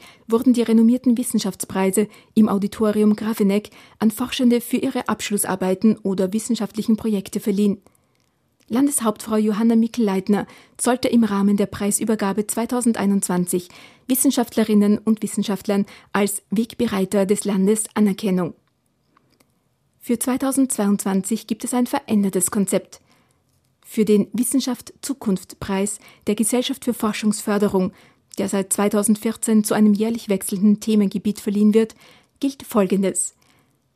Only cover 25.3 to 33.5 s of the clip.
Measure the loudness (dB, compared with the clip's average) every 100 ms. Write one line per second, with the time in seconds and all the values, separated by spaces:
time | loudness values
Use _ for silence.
25.3 | -4 -6 -12 -6 -2 -4 -6 -16 -10 -4
26.3 | -2 0 0 -2 -4 -4 -2 -2 -2 -2
27.3 | -2 -2 0 2 0 -2 -6 -20 _ _
28.3 | -6 -4 -2 -2 0 0 2 2 0 -2
29.3 | -4 2 2 2 4 4 4 0 -4 -4
30.3 | -4 -4 0 2 2 2 2 0 -2 -6
31.3 | -4 -4 2 4 4 0 -6 -20 -20 _
32.3 | -6 -6 -6 -4 0 2 2 0 -2 -8
33.3 | _ _